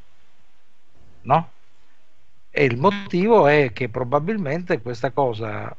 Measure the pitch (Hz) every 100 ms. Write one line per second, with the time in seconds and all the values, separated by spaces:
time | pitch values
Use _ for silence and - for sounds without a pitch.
0 | - - - - - - - - - -
1 | - - 107 147 170 - - - - -
2 | - - - - - - 143 120 165 202
3 | 196 175 196 226 147 147 135 - 123 107
4 | 123 143 156 220 160 156 180 160 107 117
5 | 131 - 135 110 113 104 104